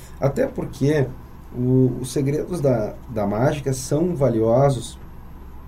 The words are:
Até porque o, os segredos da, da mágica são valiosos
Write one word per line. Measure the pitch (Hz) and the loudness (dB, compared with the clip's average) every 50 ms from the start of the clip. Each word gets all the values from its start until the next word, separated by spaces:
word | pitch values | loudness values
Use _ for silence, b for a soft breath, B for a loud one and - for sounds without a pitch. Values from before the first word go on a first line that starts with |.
| B B B B | B B B B
Até | - 139 139 - 254 | -2 0 2 2 0
porque | 262 - - 160 135 - - 135 139 151 151 131 127 - - - - - - - - - | 0 0 -4 -6 -6 -4 0 2 2 4 4 2 0 -2 -10 -14 -16 -18 -18 -16 -12 -6
o, | 123 123 123 127 131 131 123 123 - | -2 0 4 4 6 6 4 2 0
os | - 131 - | -6 -4 -2
segredos | 151 139 135 139 151 - - 180 165 | -2 0 0 0 -2 -2 -4 -4 0
da, | 139 139 127 113 107 101 - - - - | 2 2 2 2 0 -2 -6 -8 -12 -8
da | 120 110 104 | -4 -2 0
mágica | 101 104 107 123 151 151 147 131 139 131 | 0 2 2 2 2 2 0 -2 -4 -4
são | 127 - - 151 147 170 185 175 | -4 -2 -2 0 2 2 2 0
valiosos | 139 139 123 113 110 110 113 113 127 139 143 131 113 - - - - - - - - - - - - - - - - - | 2 2 2 4 4 4 4 6 6 6 4 4 2 -2 -8 -12 -14 -16 -16 -16 -16 -16 -16 -16 -16 -16 -14 -14 -14 -8